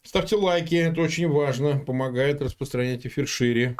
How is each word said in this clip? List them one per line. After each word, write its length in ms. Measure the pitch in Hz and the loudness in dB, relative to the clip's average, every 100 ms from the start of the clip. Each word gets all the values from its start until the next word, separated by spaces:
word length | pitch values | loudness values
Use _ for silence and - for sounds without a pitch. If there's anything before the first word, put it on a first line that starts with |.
Ставьте 340 | - 190 185 214 | -4 -2 0 2
лайки, 400 | 190 175 165 170 | 2 2 2 2
это 240 | 165 165 | 2 2
очень 300 | 160 165 170 | 0 0 0
важно, 500 | 143 143 127 147 139 | 2 2 0 0 0
помогает 600 | 139 127 131 123 139 143 | -2 -2 -2 0 0 0
распространять 680 | 131 - 135 127 127 123 123 | -4 -6 -6 -2 -2 -4 -6
эфир 180 | - 127 | -4 -4
шире. 520 | - 123 117 123 123 | 0 2 2 0 -2